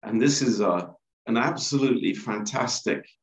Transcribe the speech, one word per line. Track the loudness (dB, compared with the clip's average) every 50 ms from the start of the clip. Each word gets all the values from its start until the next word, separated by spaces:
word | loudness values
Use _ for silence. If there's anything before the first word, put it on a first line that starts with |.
And | -6 -2 0 2
this | 4 4 2 2
is | 2 2 2 2
a, | 2 2 2 0 -2 -6 -14 -20 _ _ _ _ _
an | -2 0 0
absolutely | 2 0 -2 -2 -4 -2 0 2 2 2 2 2 2 -2
fantastic | -2 -2 -4 -6 -6 -4 -4 -4 -2 -2 -2 -2 -4 -4 -2 -2 -2 -2 -6 -16 _ _